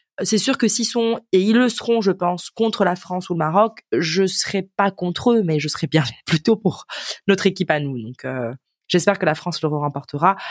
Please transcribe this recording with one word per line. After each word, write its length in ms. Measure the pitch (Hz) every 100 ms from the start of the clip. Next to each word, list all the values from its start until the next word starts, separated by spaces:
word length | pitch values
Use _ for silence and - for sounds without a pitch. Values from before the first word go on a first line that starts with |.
| _ -
c'est 160 | 190 214
sûr 180 | 262 262
que 100 | 220
s'ils 200 | - 226
sont, 340 | 240 226 226 -
et 80 | 190
ils 140 | 196 226
le 120 | 254
seront, 320 | - - 233
je 100 | 196
pense, 360 | 185 180 180 -
contre 360 | - 226 214
la 120 | 185 185
France 320 | - 185 -
ou 60 |
le 40 | 175
Maroc, 420 | 156 175 226 - -
je 340 | 117 165 170 190
serai 360 | 190 - 196
pas 280 | 190 - 202
contre 420 | 196 180 175 247
eux, 100 | 233
mais 160 | 180 156
je 100 | 147
serai 200 | - 156
bien 160 | 156 123
<laughs> 100 | - -
plutôt 300 | 160 - 220
pour 300 | 190 - - - - - -
notre 180 | 196 196
équipe 240 | 190 170
à 100 | 151
nous. 200 | 143 127
Donc, 240 | 113 127
euh, 280 | 135 131 117 131 _ _ -
j'espère 300 | 180 190 190
que 80 | 170
la 80 |
France 260 | 156 180 165
le 80 | 151
remportera. 680 | 147 147 143 - 143 170 190 -